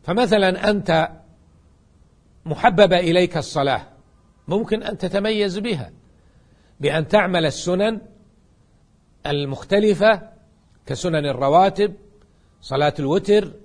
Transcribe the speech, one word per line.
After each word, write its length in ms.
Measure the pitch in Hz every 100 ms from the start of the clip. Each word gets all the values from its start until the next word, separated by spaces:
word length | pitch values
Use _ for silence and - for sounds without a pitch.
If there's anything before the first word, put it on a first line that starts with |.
فمثلًا 640 | - 196 240 208 190 185 208
أنت 400 | 208 - 160 165 - - _ _ _ _ _ _ _ _ _ _ _
محببة 540 | 165 147 233 180 196 180
إليك 380 | 175 175 175 160
الصلاة، 500 | - 151 139 120 - - _ _ _ _ -
ممكن 360 | 190 233 214
أن 140 | 214 185
تتميز 640 | 185 196 214 214 202 185
بها 320 | 226 165 107 - _ _ _ _ _ _ _ _
بأن 280 | 143 160 151
تعمل 380 | 208 185 180
السنن 560 | 160 - 175 180 214 220 - - _ _ _ _ _ _ _ _ _ _ 143
المختلفة 960 | 147 143 135 - 196 214 175 214 202 - - _ _ _ _
كسنن 400 | - 135 180 160
الرواتب، 680 | 147 127 139 165 196 196 208 202 - _ _ _ _ _
صلاة 320 | - 135 147 -
الوتر 520 | 139 160 202 208 180 -